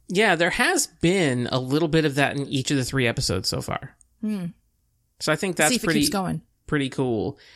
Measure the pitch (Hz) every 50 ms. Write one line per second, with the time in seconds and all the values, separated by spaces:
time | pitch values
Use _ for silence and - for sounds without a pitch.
0 | _ - 185 190 220 208 175 160 170 180 - - 254 320 370 294 - - _ -
1 | - 165 190 196 170 139 123 123 120 - - 127 127 127 139 151 170 156 151 160
2 | 156 151 131 143 139 123 - 143 139 - - 135 127 - 147 135 123 - 131 135
3 | 123 117 113 - - - - - - - - 135 - - - - - - - _
4 | _ _ _ - 220 214 214 196 175 170 - _ _ _ _ _ _ _ _ _
5 | _ _ _ - - 185 175 170 208 190 170 - 156 - 254 220 - 175 160 151
6 | 139 - - 196 185 170 156 160 - _ _ _ _ - 156 147 135 127 - -
7 | 131 127 113 107 87 113 117 - - - -